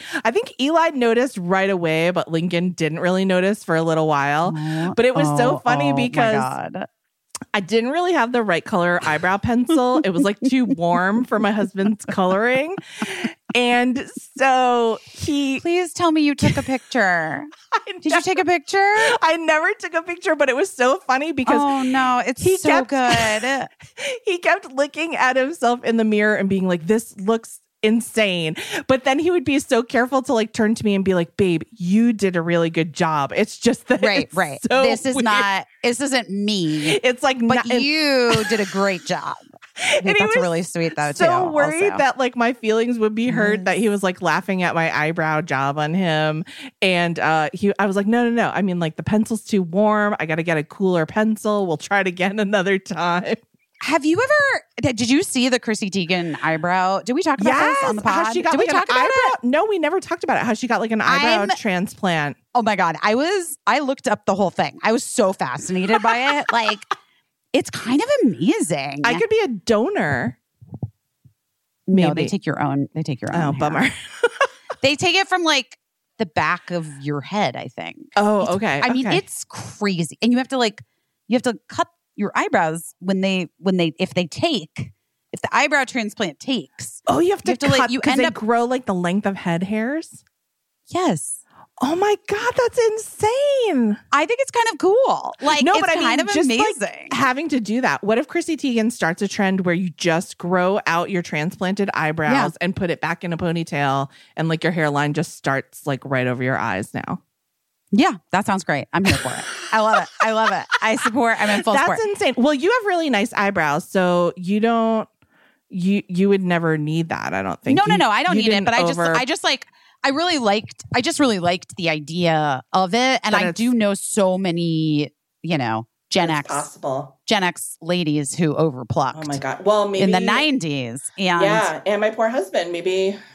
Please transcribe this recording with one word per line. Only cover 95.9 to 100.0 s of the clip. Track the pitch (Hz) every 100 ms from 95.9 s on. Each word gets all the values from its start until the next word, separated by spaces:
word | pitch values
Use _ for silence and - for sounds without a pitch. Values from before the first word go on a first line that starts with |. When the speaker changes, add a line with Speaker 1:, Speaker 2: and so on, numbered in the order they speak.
Speaker 2:
kind | 330 240 254
Speaker 1:
mean, | 330
Speaker 2:
of |
Speaker 1:
just, | 302 277
like, | 233
Speaker 2:
amazing. | 440 - 202 - -
Speaker 1:
having | - 262 254 320
to | 247
do | 202 226
that. | 233 139
What | 202 226
if | 302
Chrissy | 349 330 311
Teigen | 277 233 220
starts | - 165 170
a | 202
trend | - 190 190
where | 180
you | 170 180
just | -